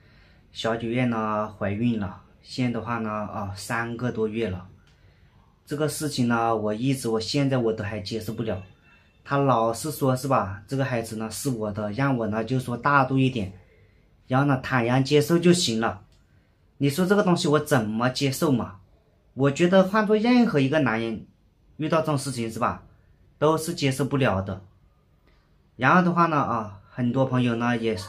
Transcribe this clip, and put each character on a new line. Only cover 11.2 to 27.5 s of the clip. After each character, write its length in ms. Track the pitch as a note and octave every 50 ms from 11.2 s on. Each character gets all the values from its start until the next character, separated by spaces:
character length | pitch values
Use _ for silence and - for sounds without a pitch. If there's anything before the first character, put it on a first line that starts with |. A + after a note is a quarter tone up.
| A2 A2
是 180 | A2 - - C#3
我 240 | B2 A2 G#2+ G#2 G2+
的， 180 | G#2+ G#2+ G#2 G2+
让 220 | A#2 C#3 C#3 C3 A#2+
我 80 | A2+
呢 180 | G#2 G#2 A2 A2
就 160 | A#2 B2+ C3
说 160 | B2 - A#2+
大 280 | A#2 - C#3+ C#3+ C#3+ C3
度 100 | C3+ C3+
一 140 | C3+ C3 C3
点， 240 | C3 A#2 G2 F#2 - - - _ _ _ _ _ _ _ _ _ _ _ _
然 120 | - B2+ C3
后 80 | C#3+
呢 140 | C#3+ C3+ C3 C#3
坦 220 | - C3 B2 A2+
然 180 | A#2 B2 C3+ C3+
接 160 | C3+ D3 D3
受 200 | D3 - E3+ E3+
就 160 | F3 F3+ F3
行 260 | F3 - - A2+ A2
了。 220 | A2+ G#2+ F#2+ - - _ _ _ _ _ _ _ _ _ _ _ _ _ _
你 140 | - C#3 C#3+
说 160 | C3+ - F#3
这 100 | F3+ G3+
个 60 | G3+ G3
东 120 | F#3 E3+
西 140 | - - D#3+
我 100 | C#3+ D3+
怎 240 | D3 - D3 B2+ A2
么 280 | G#2 A2 A2+ A#2+ B2+
接 200 | B2 - C#3 C3+
受 220 | C3 - E3+ D#3 C3
嘛？ 280 | A2+ F#2+ F2+ - - _ _ _ _ _ _ _ _ _ _ -
我 180 | B2 C3+ C#3+
觉 160 | C#3 D3 E3+ F3+
得 160 | F#3+ F#3+ F#3
换 220 | F#3+ G3 A3 G#3+
做 80 | G3 G#3+ A3
任 280 | G#3+ A#3+ B3 B3 A#3
何 140 | G3 - C#3+
一 80 | C3 C3
个 120 | D3 D#3
男 200 | C#3+ A#2+ A2 A2+
人 240 | A#2 A#2 A2 - - - _ _ _ _ _ _ _ _ _ -
遇 100 | D3 D#3
到 120 | E3+ D#3+
这 80 | D#3 D#3
种 100 | D3+ C3+
事 120 | C3 C#3+
情 200 | B2 A#2+ A#2 A2+
是 80 | A2 A2+
吧， 240 | A#2+ G#2+ F#2 - - - _ _ _ _ _ _ _ _ _ -
都 180 | D3 D3+ D#3+
是 180 | D3+ D#3 - -
接 160 | - C#3+ C3+
受 140 | C3 - C#3+
不 140 | B2 C#3+ C3+
了 240 | B2+ A2+ F#2+ F#2+ F#2+
的。 180 | G2+ F#2+ F#2+ - - _ _ _ _ _ _ _ _ _ _ _ _ _ _ _ _ _ _ _ _ _
然 200 | - A#2+ C3+ D#3+
后 60 | F#3 F3
的 100 | F3 F3
话 140 | F3 E3+
呢， 100 | E3 D#3+
啊， 440 | C#3+ B2 F#2 A#2 A2+ G#2+ G2+ G2 - - _
很 240 | - - B2 A#2+ A#2+
多 140 | C3 C3+
朋 160 | B2+ B2 B2+ B2
友 120 | B2